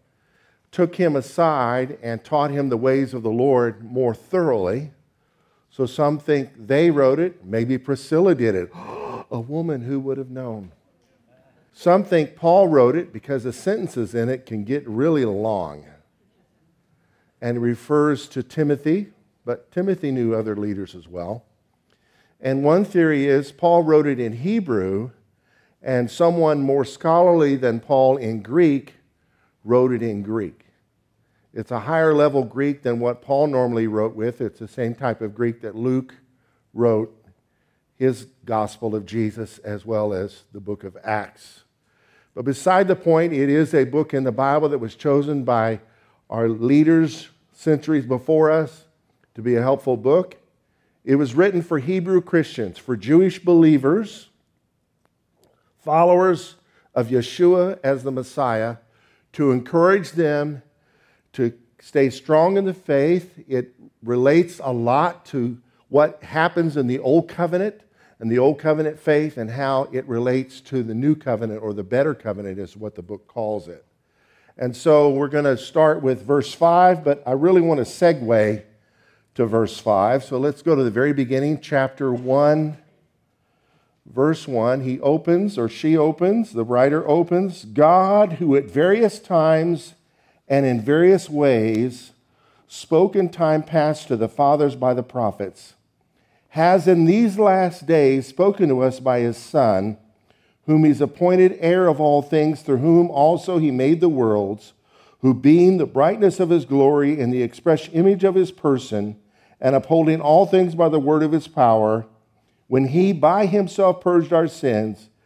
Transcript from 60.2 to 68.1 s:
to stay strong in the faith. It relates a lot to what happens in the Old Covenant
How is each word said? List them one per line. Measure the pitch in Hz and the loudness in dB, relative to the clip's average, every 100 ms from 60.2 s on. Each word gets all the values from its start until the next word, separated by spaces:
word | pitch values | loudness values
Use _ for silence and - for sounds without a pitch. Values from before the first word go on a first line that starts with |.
| 156 147 147 139 - _ _ _ _ _ _ | -2 -2 -4 -10 -18 _ _ _ _ _ _
to | - 120 - _ _ | -4 -4 -4 _ _
stay | _ 147 135 | _ 0 0
strong | 123 - 156 170 196 | -2 0 2 2 0
in | 190 | -4
the | |
faith. | 185 - 139 147 180 175 - 135 | -6 -2 0 0 -2 -4 -20 -6
It | 131 123 _ - _ | -6 -6 _ -20 _
relates | 113 123 135 160 175 - | -6 0 2 2 2 -4
a | 139 | -6
lot | 123 117 135 175 175 - | -4 0 0 0 -4 -10
to | 139 120 123 _ _ _ | -6 -6 -8 _ _ _
what | 139 156 - | 2 2 0
happens | - 156 170 170 165 143 | -8 -2 0 0 -4 -2
in | 123 | -4
the | 127 | -2
Old | 127 165 165 | 0 0 0
Covenant | - 170 180 208 208 _ _ _ | -4 -4 -2 -4 -8 _ _ _